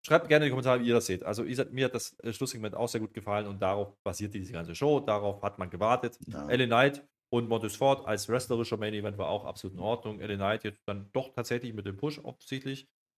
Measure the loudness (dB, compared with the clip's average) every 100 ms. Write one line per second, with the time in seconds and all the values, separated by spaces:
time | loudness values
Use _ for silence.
0 | 4 4 6 6 6 2 2 4 6 4
1 | 4 0 -2 -4 -2 -2 -2 0 0 0
2 | -8 -8 -8 -4 -6 -4 -6 -2 -2 -2
3 | -4 -6 -2 0 -2 0 2 2 -2 -6
4 | -8 -4 -6 -6 -8 -8 -8 0 4 4
5 | 4 0 0 -2 -4 -4 -8 0 2 2
6 | 0 -6 -12 -8 0 2 4 6 6 2
7 | -10 _ _ 0 2 0 0 2 4 4
8 | 2 -2 0 -2 0 0 0 -2 -2 -4
9 | -4 -4 -2 -2 -4 -10 -10 -6 -2 -2
10 | -4 -8 -6 -2 0 0 -2 -8 -8 -8
11 | -4 -4 -4 -6 -4 -4 -4 -8 -8 -6
12 | -6 -6 -12 -14 -10 -8 -8 -10 -12 _
13 | _